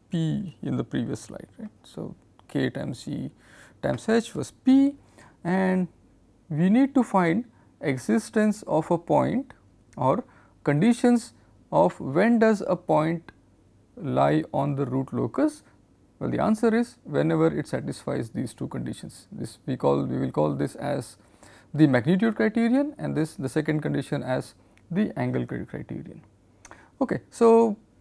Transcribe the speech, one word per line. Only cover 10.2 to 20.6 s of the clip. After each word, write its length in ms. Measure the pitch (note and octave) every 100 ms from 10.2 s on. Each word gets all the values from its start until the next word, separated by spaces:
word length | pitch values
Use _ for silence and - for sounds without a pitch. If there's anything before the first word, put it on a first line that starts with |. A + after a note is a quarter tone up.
| - - _ _
conditions 680 | - D3 G#3+ A#3 A#3+ A#3+ - - _ _ _
of 260 | D#3 F3 -
when 400 | C3+ D3 A3 A#3
does 240 | A3 G3+ -
a 80 | E3+
point 560 | - D#3 D#3+ E3 - - _ _ _ _ _ -
lie 480 | C#3 B2+ C#3 D#3 -
on 220 | C#3 C#3+ C#3
the 80 |
root 280 | C3+ C3 C3
locus. 500 | A#2+ A#2+ - D4+ D4+ - _ _ _ _ -
Well, 120 | -
the 100 | -
answer 340 | D3+ A3 A#3
is 240 | A3 A#3 -
whenever 420 | - C#3+ D#3 E3 D#3+
it 200 | D3+ D3
satisfies 600 | B2+ C#3 C3+ - C3 A#2+
these 220 | - -
two 140 | - B2+
conditions. 580 | C3 B2 - A2 - -
This 260 | - - - -
we 100 | B2+
call, 280 | C#3+ C#3
we 140 | C3 C3
will 120 | C3
call 240 | D3+ D3+
this 220 | C#3